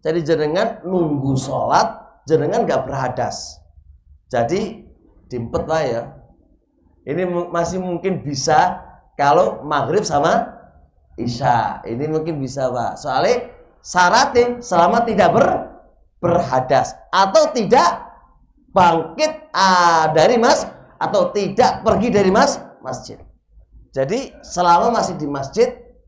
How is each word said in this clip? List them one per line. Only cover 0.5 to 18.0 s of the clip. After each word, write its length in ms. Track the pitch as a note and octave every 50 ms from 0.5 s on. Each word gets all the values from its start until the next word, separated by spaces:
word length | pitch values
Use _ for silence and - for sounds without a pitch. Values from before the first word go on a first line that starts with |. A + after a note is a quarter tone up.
| D#3+ F#3 A3+ A3+ A3+ - -
nunggu 480 | F3+ F#3 F3+ E3 D3+ D3 C3+ C3 C#3 C3+
sholat, 880 | B2+ - C#3+ C3 B2+ C3 C3+ C#3+ F#3 A3+ - - - - - _ _ _ C#3
jenengan 320 | D#3 C#3+ D3 D#3+ G3+ A#3+
nggak 240 | - - C#3 B2 -
berhadas. 720 | - C#3 C3+ C3 B2+ - B2+ A#2 G#2+ - - - - - - _ _ _ - _ - - _ _ _ - _ _ _
Jadi 560 | - A#2+ A#2 - E3+ G3+ A3+ F#3+ - - - - _ _ _ _ _ _ _ _
diempet, 400 | C3 A#2+ A2+ A#2 C3 B2 - -
Pak, 120 | D#3+ D#3+ D3+
ya. 240 | C3 A2+ A#2 A#2 - - - - _ _ _ _ _ _ _ _ _ _ _ _ _ _ _ _
Ini 160 | B2 D3 F3 F#3 F3
mu-, 200 | F3 F3 F3 F3 -
masih 240 | E3+ E3+ E3+ F3+
mungkin 480 | F#3 F#3 F3+ F3 E3 F3 F#3+ F#3 C3+ A2+
bisa 560 | C#3+ C#3+ C#3 - E3 D3+ D#3 F3+ F3+ - - - - - - _ _ _
kalau 480 | - C#3+ C#3+ D3+ F3 F#3 - - -
maghrib 400 | C#3 D3 D3+ C#3+ B2+ C3+ D#3+ G#3
sama 560 | - - C#3+ C#3+ - E3+ G#3+ A#3+ - - - - - _ _ _ _ _ _ _ _ _ - -
isya. 640 | A#2 A#2+ A#2+ - C#3 B2 A#2+ A2+ G#2+ G2 - - -
Ini 240 | - A#2 B2 D3 D#3
mungkin 320 | D#3 D#3 D#3 E3+ D#3+ C#3+
bisa, 320 | C3+ B2 A2+ C#3 C3 B2+ A#2+
Pak. 240 | B2 A#2 G2+ -
Soalnya 560 | - - C#3+ B2+ C#3 E3 G#3 B3 - - - - - - _ _ _ _
syaratnya 720 | - - F3+ F3+ F3+ G3+ A#3+ C#4 C4+ B3+ A#3+ A#3+ A#3+ A#3+
selama 480 | - - - F#3 E3+ E3+ F#3 A#3 A#3 A#3
tidak 240 | A3+ G#3+ F3+ F#3 E3+
ber-, 400 | E3 A3+ C#4 - - - - - - - _ _ _ _ _ _ _
berhadas 800 | _ - C3 - F3+ - C3 C3 C3 B2+ - C#3+ B2+ C3 - - - - _ -
atau 400 | F#3 G3 G3 G3 D#4+ D4+ - -
tidak 560 | B3+ G#3 E3+ A#3 C#4 F4 E4+ - -